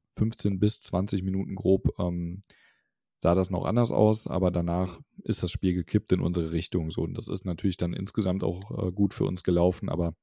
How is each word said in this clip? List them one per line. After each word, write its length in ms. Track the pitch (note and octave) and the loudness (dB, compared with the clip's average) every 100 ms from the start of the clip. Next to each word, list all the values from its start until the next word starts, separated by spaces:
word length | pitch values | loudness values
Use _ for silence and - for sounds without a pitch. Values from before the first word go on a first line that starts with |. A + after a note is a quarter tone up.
| _ | _
fünfzehn 480 | - A2 - G#2+ F#2+ | -2 -2 0 -2 2
bis 200 | G#2 - | 0 0
zwanzig 420 | - F#2 G2+ G2 | -4 -4 -2 -2
Minuten 320 | F#2+ F#2+ F2+ | -2 -4 -4
grob, 360 | F#2+ F#2 F#2+ - - | -2 2 2 2 -2
ähm, 420 | F2+ F2 E2+ F#2 - _ _ _ _ _ _ _ | -2 -2 -6 -8 -14 _ _ _ _ _ _ _
sah 180 | E2+ F2+ | 4 4
das 160 | F#2 | 2
noch 140 | F2+ - | 0 0
anders 260 | A#2 A#2 | 2 2
aus, 340 | - G#2+ G#2+ - | 6 6 4 -2
aber 240 | F#2 F2+ | 0 2
danach 520 | F2+ E2+ F2 F#2 - - - | 2 0 0 -2 -6 -18 -12
ist 200 | - G#2 | -4 -2
das 80 | F2+ | -2
Spiel 240 | - F#2+ F2+ | 0 0 0
gekippt 360 | F2 G#2 - | 0 -2 0
in 80 | F#2 | 0
unsere 300 | F2 F2 D#2+ | 0 -2 -2
Richtung, 380 | E2 - F2+ D#2+ | -4 -2 -4 -4
so. 140 | E2 | -4
Und 100 | E2+ | -4
das 140 | F2+ - | -6 -8
ist 180 | F#2 F#2+ | -8 -6
natürlich 320 | E2+ G2 F#2 | -2 -2 0
dann 160 | F2 | -4
insgesamt 500 | F2 F#2+ - F#2+ F#2+ | -4 -4 -2 0 0
auch, 440 | G2+ F2+ G2+ - F#2+ | -2 -4 -8 -4 -4
äh, 40 | |
gut 220 | F#2+ G2+ | 0 0
für 120 | - G2 | 2 -2
uns 180 | F#2 | 0
gelaufen, 440 | - F2 F2+ F#2 - | 2 4 4 2 -4
aber 280 | F2 E2+ - | -2 -2 -4